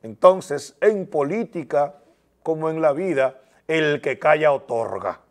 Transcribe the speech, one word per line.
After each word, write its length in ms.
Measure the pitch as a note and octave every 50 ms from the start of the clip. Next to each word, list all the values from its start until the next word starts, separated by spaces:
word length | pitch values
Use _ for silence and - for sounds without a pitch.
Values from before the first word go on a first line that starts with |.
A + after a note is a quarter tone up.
| -
Entonces, 720 | A2+ A2 _ - F3+ F#3 F#3+ - - D#3 C#3 - - _ _
en 260 | - G#3+ A3 G3 F#3
política, 920 | D3 - D3+ C#3+ C#3 F3+ A3+ A#3 A#3 - F3 D3 B2+ D#3 C#3+ C#3+ C#3+ C#3+ - _ _ _ _ _ _ _ _ _
como 260 | - D#3+ D#3 D#3 D#3+
en 120 | D#3+ D#3+
la 120 | D#3+ D3+ C#3
vida, 480 | D3+ F#3+ F#3+ D#3+ C3+ C3 C3 - - _ _ _ _ _
el 340 | - D#3+ D#3+ D#3 D3+ D3 C3
que 180 | - D3 C3 -
calla 320 | - D#3 D#3 D#3 D3+ D3+
otorga. 720 | C#3+ C3 - - B2+ A#2 A2+ G2+ G2 G2 F#2+ F#2+ F2 - _ _